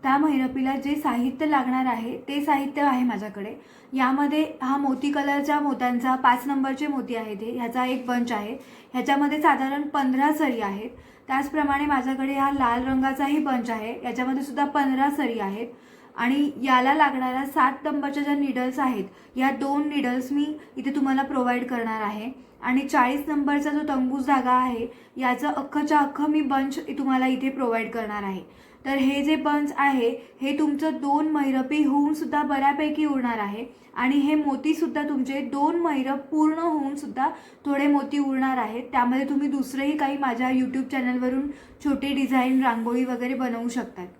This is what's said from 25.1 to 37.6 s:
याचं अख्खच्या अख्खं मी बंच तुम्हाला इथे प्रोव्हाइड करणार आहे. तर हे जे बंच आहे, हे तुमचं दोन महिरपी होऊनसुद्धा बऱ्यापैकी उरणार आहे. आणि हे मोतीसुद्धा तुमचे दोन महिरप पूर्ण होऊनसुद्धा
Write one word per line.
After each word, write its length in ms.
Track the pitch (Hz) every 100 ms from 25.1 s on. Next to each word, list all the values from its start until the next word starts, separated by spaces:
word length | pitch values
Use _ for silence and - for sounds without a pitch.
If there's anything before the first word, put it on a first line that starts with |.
| -
याचं 300 | 254 247 294
अख्खच्या 520 | 285 277 294 294 302
अख्खं 300 | 277 285 302
मी 120 | 302
बंच 380 | 269 269 277 302
तुम्हाला 480 | - 294 262 262 262
इथे 220 | 254 262
प्रोव्हाइड 420 | 269 247 226 214
करणार 320 | 226 214 208
आहे. 180 | 196 190 - - - - 262
तर 100 | 269
हे 280 | 262 285
जे 120 | 285 311
बंच 380 | 294 294 285 -
आहे, 600 | 285 262 233 - - -
हे 180 | 269 294
तुमचं 300 | 302 285 320
दोन 340 | 254 277 294 311
महिरपी 560 | 294 269 262 262 302
होऊनसुद्धा 600 | 285 285 294 302 254 294
बऱ्यापैकी 640 | 294 269 277 285 302 302 302
उरणार 320 | 269 240 226
आहे. 280 | 202 208 254 - - -
आणि 200 | 254 285
हे 200 | 285 302
मोतीसुद्धा 680 | 285 269 311 311 311 262
तुमचे 380 | 294 269 262 269
दोन 340 | 240 277 302 339
महिरप 420 | 339 277 262 262
पूर्ण 420 | - 311 311 320
होऊनसुद्धा 680 | 330 311 269 285 214 247 269 - - -